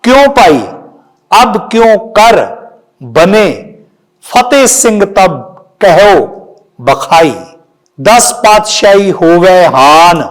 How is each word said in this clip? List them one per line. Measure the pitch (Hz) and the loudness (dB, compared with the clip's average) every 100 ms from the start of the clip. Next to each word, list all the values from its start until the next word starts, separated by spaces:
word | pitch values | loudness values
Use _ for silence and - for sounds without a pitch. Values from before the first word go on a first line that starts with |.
ਕਿਉਂ | 233 269 277 | 0 2 2
ਭਾਈ, | 269 185 139 101 - - _ _ _ _ 202 | 2 2 2 -4 -18 -20 _ _ _ _ 0
ਅਬ | 247 202 - | 0 -2 -6
ਕਿਉਂ | 226 226 208 - | -2 0 0 -2
ਕਰ | 208 226 196 98 - - _ _ _ | 0 2 0 -4 -12 -20 _ _ _
ਬਨੇ, | 123 120 170 214 196 - - - _ _ _ _ | -6 -2 0 0 -2 -6 -16 -20 _ _ _ _
ਫਤਿਹ | - 240 247 277 254 | -4 -4 0 0 0
ਸਿੰਘ | - 240 208 196 | 0 -2 -2 -2
ਤਬ | 202 185 143 113 - _ _ | 0 -2 -4 -16 -20 _ _
ਕਹਿਓ | 196 165 202 170 101 - - - _ - | 0 2 2 2 -2 -12 -20 -20 _ -8
ਬਖਾਈ, | 123 135 - 165 165 - - _ _ _ _ - | -6 -4 -2 0 0 -4 -16 _ _ _ _ -6
ਦਸ | 139 240 - | 0 0 0
ਪਾਤਸ਼ਾਹੀ | - 214 214 - - 208 196 196 | -2 0 0 -2 -2 2 2 0
ਹੋਵੇ | 175 165 170 185 185 165 | -2 0 2 2 2 2
ਹਾਨ। | 131 139 156 170 170 120 | 2 2 4 2 0 -6